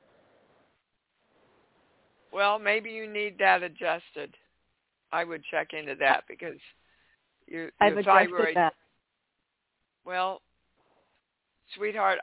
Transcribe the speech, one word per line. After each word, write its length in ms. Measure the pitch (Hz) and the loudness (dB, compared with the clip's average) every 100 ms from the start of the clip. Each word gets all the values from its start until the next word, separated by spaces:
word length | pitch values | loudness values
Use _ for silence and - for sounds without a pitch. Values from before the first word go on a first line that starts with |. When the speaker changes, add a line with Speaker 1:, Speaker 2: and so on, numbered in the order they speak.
| _ _ _ _ _ _ _ _ _ _ _ _ _ _ _ _ _ _ _ _ _ _ _ | _ _ _ _ _ _ _ _ _ _ _ _ _ _ _ _ _ _ _ _ _ _ _
Speaker 1:
Well, 260 | 190 202 214 | 0 2 2
maybe 320 | 202 220 220 | 0 -2 -4
you 160 | 220 214 | -10 -8
need 320 | 208 208 185 | -6 -6 2
that 240 | 196 185 | 4 4
adjusted. 720 | 175 147 170 165 - 151 143 - _ _ _ _ _ _ _ | 0 -6 -4 -4 -8 -16 -16 -18 _ _ _ _ _ _ _
I 120 | 160 | -6
would 180 | 170 160 - | -6 -10 -6
check 220 | 160 160 | -6 -6
into 220 | 156 147 135 | -8 -10 0
that 280 | 139 - - | 2 2 -2
because 300 | - 170 139 - _ _ _ _ _ _ _ - | -14 -14 -14 -20 _ _ _ _ _ _ _ -16
your, 160 | 165 | -12
your 60 | 165 - | -12 2
Speaker 2:
I've 120 | 208 202 | 2 4
adjusted 80 | 196 | 6
Speaker 1:
thyroid. 480 | 190 180 185 165 | 6 6 2 0
Speaker 2:
that. 200 | 170 160 - _ _ _ _ _ _ _ _ _ _ _ _ | 2 0 0 _ _ _ _ _ _ _ _ _ _ _ _
Speaker 1:
Well, 380 | 180 180 185 185 _ _ _ _ _ _ _ _ _ _ _ _ _ 190 | -6 -2 -2 -4 _ _ _ _ _ _ _ _ _ _ _ _ _ -8
sweetheart, 420 | 208 214 190 185 | -6 0 0 0